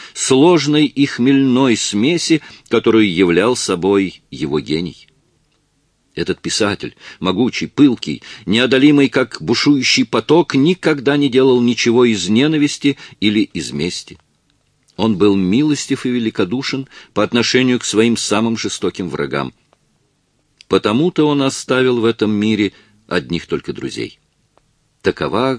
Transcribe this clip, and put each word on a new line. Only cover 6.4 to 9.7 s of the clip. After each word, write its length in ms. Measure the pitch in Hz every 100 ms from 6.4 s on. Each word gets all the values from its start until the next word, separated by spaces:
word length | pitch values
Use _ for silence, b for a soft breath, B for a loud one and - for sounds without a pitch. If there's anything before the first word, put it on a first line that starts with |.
писатель, 520 | 82 - 104 98 - - B B
могучий, 480 | 87 92 123 - 82
пылкий, 540 | - 143 117 - 67 B B
неодолимый, 640 | - 110 127 131 147 143 139
как 300 | 135 123 -
бушующий 640 | 156 - 147